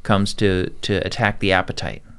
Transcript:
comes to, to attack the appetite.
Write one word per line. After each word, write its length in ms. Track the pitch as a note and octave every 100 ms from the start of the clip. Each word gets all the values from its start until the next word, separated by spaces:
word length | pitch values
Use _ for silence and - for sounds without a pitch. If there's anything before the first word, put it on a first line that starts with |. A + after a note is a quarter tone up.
comes 300 | - G2 G2+ -
to, 340 | G#2 F#2 - -
to 140 | - G2 -
attack 320 | - G#2+ -
the 120 | G2+
appetite. 500 | F#2 F#2 - D#2 - -